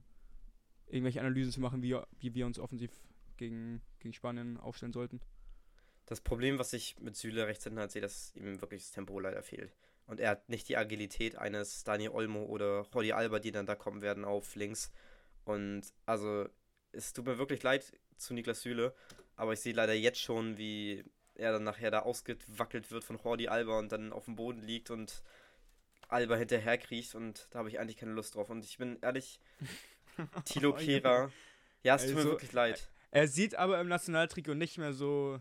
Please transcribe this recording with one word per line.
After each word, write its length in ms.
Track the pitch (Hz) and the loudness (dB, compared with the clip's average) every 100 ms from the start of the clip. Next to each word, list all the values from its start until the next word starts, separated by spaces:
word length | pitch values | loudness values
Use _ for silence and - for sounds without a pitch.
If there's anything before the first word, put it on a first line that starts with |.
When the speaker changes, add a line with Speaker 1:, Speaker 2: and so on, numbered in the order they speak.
| - - - - - - _ - - | -8 -20 -16 -14 -14 -18 _ -20 -4
Speaker 1:
irgendwelche 320 | 131 127 123 | 2 2 2
Analysen 320 | 127 131 131 | 2 2 2
zu 80 | 120 | 0
machen, 220 | 131 127 | 0 0
wie, 160 | 123 127 - - | 0 0 -2 -8
wie 140 | 123 120 | -4 0
wir 100 | 123 | 0
uns 140 | - | -2
offensiv 320 | 123 123 117 - - - - - | -6 -6 -8 -10 -18 -20 -18 -10
gegen, 440 | 117 113 113 117 - - | -8 -6 -6 -8 -10 -12
gegen 140 | 117 | -12
Spanien 440 | 113 123 120 120 117 | -6 -4 -4 -6 -6
aufstellen 340 | - 117 120 | -8 -8 -6
sollten. 260 | 120 123 147 - - - - - - - _ - | -4 -6 -6 -12 -14 -16 -16 -18 -20 -20 _ -12
Speaker 2:
Das 160 | 113 | -4
Problem, 380 | - 117 131 139 | 0 4 4 4
was 140 | 123 | 0
ich 260 | 120 - - | -2 -6 -8
mit 160 | 117 101 | -10 -6
Süle 320 | 113 110 110 | -4 0 0
rechts 160 | 104 | -2
hinten 160 | - 110 | -6 -4
halt 120 | 101 | -4
sehe, 100 | 107 | -2
dass 340 | 101 - - - | -4 -4 -12 -10
ihm 260 | 101 98 | -8 -6
wirklich 220 | 98 98 | -8 -10
das 80 | - | -10
Tempo 280 | - 95 98 | -8 -6 -4
leider 220 | 95 - | -2 -4
fehlt. 320 | - - 101 - _ _ - | -6 -10 -12 -14 _ _ -12
Und 140 | 110 | 0
er 120 | 113 | 2
hat 180 | 101 - | 2 0
nicht 180 | 117 - | -6 2
die 80 | 127 | 2
Agilität 600 | 107 107 104 - 113 - | 2 -2 -4 0 0 0
eines 480 | 107 104 101 - - | -2 -2 -4 -6 0
Dani 240 | 107 107 | 0 0
Olmo 340 | 117 110 107 | 0 0 -2
oder 420 | 104 107 101 101 101 | -2 0 2 2 0
Jordi 200 | 123 110 | 0 2
Alba, 260 | 107 113 107 | 4 2 2
die 120 | 107 | 0
dann 140 | 104 98 | -2 -2
da 80 | |
kommen 280 | 104 - 104 | -2 -4 -2
werden 240 | 101 101 101 | -2 0 0
auf 300 | 101 - - | 0 -2 -6
links. 360 | 104 110 - - - - - - - | -4 -4 -8 -10 -18 -20 -20 -10 -4
Und 360 | 104 101 101 98 - - | -2 -2 -4 -8 -10 -2
also, 420 | 113 107 104 101 - _ _ _ | 0 0 0 -2 -6 _ _ _
es 220 | - 110 | -10 -8
tut 120 | - 123 | -6 -2
mir 120 | 120 | -2
wirklich 240 | 135 139 | 0 0
leid 340 | 131 139 - - _ - | 4 2 2 -14 _ -14
zu 160 | - | -6
Niklas 280 | 120 117 113 | -4 -2 -2
Süle, 320 | 123 120 120 - - - - - | -2 0 0 0 -12 -20 -20 -4
aber 160 | 110 | 0
ich 80 | 110 | 0
sehe 120 | - | 0
leider 200 | 113 110 | 4 4
jetzt 260 | 110 113 123 | 6 4 4
schon, 380 | - 113 113 107 | 0 0 0 -2
wie 460 | 107 107 104 101 - - _ - | -4 -4 -4 -6 -8 -20 _ -2
er 180 | 113 | 2
dann 100 | 110 | 2
nachher 260 | 107 104 113 | 2 0 2
da 100 | 107 | 4
ausgewackelt 920 | 117 120 - - - 107 117 120 107 | 2 0 -4 -8 -10 -4 -2 -2 -6
wird 120 | 113 - | -8 -8
von 120 | 117 | -6
Jordi 300 | 117 117 117 | 0 0 2
Alba 320 | 113 113 110 | 2 2 0
und 120 | 107 | 0
dann 200 | 110 110 | -4 -4
auf 120 | 104 - | -8 -8
dem 100 | 113 | -6
Boden 260 | 117 120 | -6 -6
liegt 300 | 107 117 113 | -6 -6 -4
und 320 | 113 110 - - - - - - _ _ _ - | -8 -8 -10 -12 -16 -20 -20 -20 _ _ _ 0
Alba 260 | 123 120 113 | 2 4 4
hinterherkriecht 800 | 113 120 113 120 - 117 120 110 | 4 4 4 2 2 -6 -6 -8
und 320 | 113 104 - | -8 -8 -10
da 100 | 120 | -6
habe 100 | 110 | -4
ich 100 | 117 | -4
eigentlich 180 | 113 110 | -6 -6
keine 140 | 113 | -4
Lust 240 | 110 110 107 | -4 -4 -4
drauf. 140 | 104 | -4
Und 140 | 113 107 | -4 -10
ich 120 | - | -6
bin 220 | 123 120 | -6 -2
ehrlich, 380 | 123 131 127 - _ - | 0 0 -4 -12 _ -14
Speaker 1:
<laughs> 840 | 139 - - - - - 160 - - | -12 -12 -16 -20 -14 -8 -8 -6 -4
Speaker 2:
Thilo 260 | - 143 | 2 4
Speaker 1:
Oh, 20 | |
Speaker 2:
Kehrer, 580 | 143 156 139 131 123 135 - - - _ _ | 4 4 4 8 6 6 -2 -20 -20 _ _
ja, 140 | 127 135 | 6 6
es 80 | |
tut 80 | 131 | 6
mir 60 | 147 | 4
Speaker 1:
also, 120 | 151 | 4
Speaker 2:
wirklich 200 | 156 127 | 2 2
leid. 380 | 123 120 107 - - _ | 4 4 2 -6 -14 _
Speaker 1:
er 180 | 139 151 | 6 6
sieht 280 | 135 208 - | 6 2 4
aber 260 | 185 185 | 4 4
im 60 | 175 | 4
Nationaltrikot 640 | 175 - 160 165 - 151 | 0 2 2 2 0 -2
nicht 240 | 147 165 - | 0 -2 -2
mehr 160 | 156 | -4
so, 460 | 135 143 143 139 135 | 0 2 2 2 -2